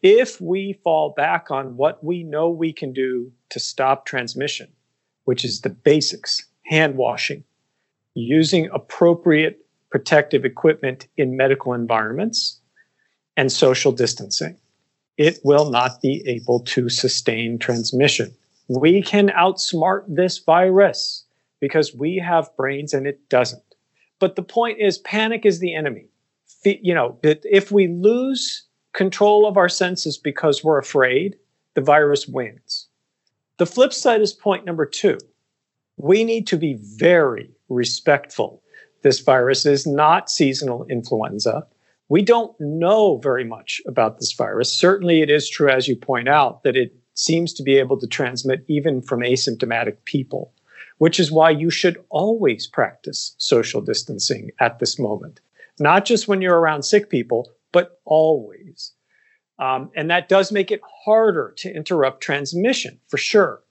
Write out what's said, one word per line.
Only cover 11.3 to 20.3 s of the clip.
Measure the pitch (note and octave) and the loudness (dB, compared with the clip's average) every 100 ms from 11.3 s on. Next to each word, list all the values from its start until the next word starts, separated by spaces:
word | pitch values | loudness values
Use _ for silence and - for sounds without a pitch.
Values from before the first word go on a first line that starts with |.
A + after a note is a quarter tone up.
| C3 | 0
medical | C3+ C3+ B2+ | 2 2 -2
environments, | B2 A#2 A2+ G#2+ B2+ G#3+ A#3 - - _ _ _ _ _ _ _ - | -6 -2 -2 -2 -4 -6 -4 -6 -10 _ _ _ _ _ _ _ -2
and | C3+ | -2
social | - C#3 B2+ C#3+ | 2 2 4 0
distancing, | A#2+ A#2 - G2+ - D#3+ F3 _ _ _ _ _ - | 0 -2 -4 -8 -8 -8 -12 _ _ _ _ _ 0
it | D3+ E3 C#3 | 0 0 2
will | C#3+ D3+ | 4 4
not | A#2+ B2+ B2 | 0 0 -2
be | C#3 C#3 - | -4 -4 -4
able | A#2+ A#2 A#2+ | -6 -2 -2
to | A#2+ - A#2+ | -2 -4 -2
sustain | A#2+ B2+ - - A2+ A#2 A#2 | -2 -2 -2 -2 -2 -4 -6
transmission. | - A#2+ A2 A#2+ C#3+ - A2 _ _ _ _ | -4 -2 -2 2 2 2 -4 _ _ _ _
We | B2+ D3+ F#3+ | 0 4 4
can | G3 G#3 G3+ | 2 2 2
outsmart | F3 F3+ F#3 - E3+ D#3+ G3 G3+ | 2 0 0 -4 -2 0 -2 -4
this | D#3+ F3+ | -2 -2